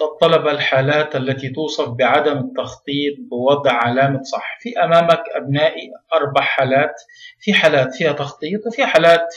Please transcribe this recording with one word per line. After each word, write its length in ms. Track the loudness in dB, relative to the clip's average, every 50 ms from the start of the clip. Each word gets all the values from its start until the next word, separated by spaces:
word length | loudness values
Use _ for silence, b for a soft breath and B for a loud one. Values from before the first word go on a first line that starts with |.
الطلبة 480 | -6 -6 0 0 2 2 4 2 2 0
الحالات 680 | -2 -2 -2 0 0 2 2 2 2 0 0 -2 -4
التي 320 | -4 -4 -4 -4 -6 -6 -8
توصف 400 | -6 -6 -6 -4 -4 -4 -6 -4
بعدم 500 | -2 0 2 2 2 2 2 0 0 -2
التخطيط 760 | -4 -6 -6 -6 -6 -8 -10 -14 _ -6 -4 -2 -2 -4 -4 -6 -10 -8
بوضع 420 | -6 -2 2 2 2 2 2 0
علامة 500 | 0 2 0 0 2 2 2 2 0 -2
صح. 360 | -4 -6 -8 -8 -8 -10 -12 -12
في 180 | -12 -8 -2 -2
أمامك 440 | 2 4 4 4 6 4 2 0 0 -6 -8
أبنائي 560 | -8 -4 -2 0 0 0 0 0 -4 -10 -14 -18 -20 _ _ -2
أربع 260 | 0 0 0 0 0
حالات، 540 | 0 0 0 0 0 2 2 0 0 -2 -4 -10 -18 B B B B B B _
في 120 | -4 -2
حالات 420 | 0 2 4 4 4 2 0 0 -2
فيها 180 | -2 -2 -2
تخطيط 540 | -2 -2 -6 -8 -8 -10 -8 -6 -6 -6 -6
وفي 200 | -6 -4 -2 -2
حالات 400 | 2 2 4 6 6 6 4 2 -2 -8